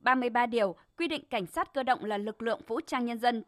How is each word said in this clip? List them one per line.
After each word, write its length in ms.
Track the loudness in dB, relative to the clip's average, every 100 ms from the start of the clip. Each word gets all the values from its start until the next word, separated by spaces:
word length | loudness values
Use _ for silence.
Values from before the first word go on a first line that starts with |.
ba 140 | 2
mươi 160 | 2 2
ba 160 | 2 2
điều, 280 | 2 0 -2 _ -4
quy 100 | -4
định 160 | -4 -4
cảnh 160 | -4 -2
sát 280 | -4 -4
cơ 80 | -2
động 220 | 0 0
là 140 | 0 -4
lực 240 | -4 -4
lượng 180 | -2 -2 -2
vũ 140 | -6 -2
trang 200 | -2 -2
nhân 120 | 0
dân 240 | 0 0